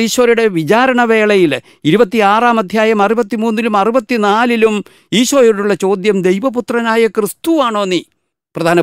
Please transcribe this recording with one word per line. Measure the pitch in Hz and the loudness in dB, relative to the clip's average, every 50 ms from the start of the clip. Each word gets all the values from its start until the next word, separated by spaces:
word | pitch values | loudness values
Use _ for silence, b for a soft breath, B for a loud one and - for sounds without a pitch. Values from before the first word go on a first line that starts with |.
| 226 | 0
ഈശോയുടെ | 214 - 254 247 233 233 226 226 214 185 160 | 0 0 0 0 2 2 0 0 0 -2 -2
വിചാരണ | 156 143 208 233 262 269 247 240 240 226 | 0 0 2 2 2 2 2 0 2 2
വേളയിൽ | 226 220 214 208 208 190 175 147 131 120 b b b b b 147 | 2 2 2 2 2 2 2 0 0 -4 b b b b b 0
ഇരുപത്തിയാറാം | 175 214 240 180 247 220 202 196 208 226 240 240 233 220 | 2 2 2 0 2 0 2 2 2 2 2 2 0 0
അധ്യായം | 202 175 202 220 220 220 226 208 196 | -2 -2 -2 0 0 0 2 2 0
അറുപത്തിമൂന്നിലും | 208 226 233 226 196 240 214 220 233 220 226 226 233 208 196 | 0 0 -2 -2 -4 -4 -4 -2 -2 -2 -2 -2 -2 0 0
അറുപത്തിനാലിലും | 190 226 233 262 220 - 247 220 208 202 208 220 247 240 240 220 220 220 214 202 - b b b b b 170 214 | 0 0 0 -2 -2 -2 -2 0 0 0 2 0 0 0 0 0 0 0 0 -4 -6 b b b b b -2 0
ഈശോയോടുള്ള | 254 - 277 277 240 226 208 196 202 208 190 - 202 | 0 2 2 4 4 4 2 0 -2 -2 -2 -2 -2
ചോദ്യം, | 190 202 190 180 214 190 196 170 185 | -2 -2 -2 -2 -2 -2 0 0 0
"ദൈവപുത്രനായ | 190 196 254 269 214 247 - - 233 233 233 226 220 226 226 220 - 220 | 0 0 -2 -4 -4 -6 -6 -4 -4 -4 -2 0 0 0 0 0 0 -4
ക്രിസ്തുവാണോ | 208 190 - - - 330 330 302 254 233 214 208 202 185 | -4 -4 -6 -6 -4 -2 0 0 0 -2 -2 -4 -2 -2
നീ?" | 180 165 - - _ _ _ _ _ _ _ _ - | -4 -4 -6 -8 _ _ _ _ _ _ _ _ -10
പ്രധാന | 160 165 165 170 170 | -4 -2 0 2 2